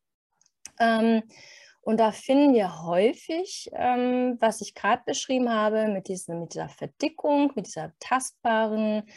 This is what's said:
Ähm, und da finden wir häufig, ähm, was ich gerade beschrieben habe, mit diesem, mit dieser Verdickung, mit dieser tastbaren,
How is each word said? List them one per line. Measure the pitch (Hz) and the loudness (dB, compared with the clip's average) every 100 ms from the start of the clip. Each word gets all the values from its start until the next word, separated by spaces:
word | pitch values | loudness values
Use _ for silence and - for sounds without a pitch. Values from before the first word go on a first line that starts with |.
| _ _ _ _ _ _ - - | _ _ _ _ _ _ -20 0
Ähm, | 233 226 226 226 220 - - - - _ 214 | 2 4 2 2 -2 -14 -20 -20 -20 _ -2
und | 226 | 2
da | 220 | 2
finden | - - 269 285 | 0 2 4 6
wir | 233 185 160 | 6 2 -4
häufig, | 170 175 226 - - 330 392 - - | -2 2 2 0 -6 -6 -6 -10 -12
ähm, | - 247 247 247 247 254 247 | -2 0 2 0 0 0 0
was | 226 214 | 0 -2
ich | - | -10
gerade | - 202 247 - | -4 0 0 -2
beschrieben | 277 - 262 240 | -6 -2 0 0
habe, | 220 214 220 214 | 2 2 0 0
mit | 190 190 | -2 -6
diesem, | 185 - 170 | -10 -8 -8
mit | 165 | -8
dieser | 160 156 | -10 -10
Verdickung, | - 147 - 302 - 302 285 285 | -10 -14 -6 -6 -4 0 2 2
mit | 240 180 | -2 -8
dieser | 165 160 - | -10 -12 -14
tastbaren, | - 262 - - 233 220 220 214 214 214 208 | -4 -4 -4 -6 -2 0 0 0 -2 -2 -6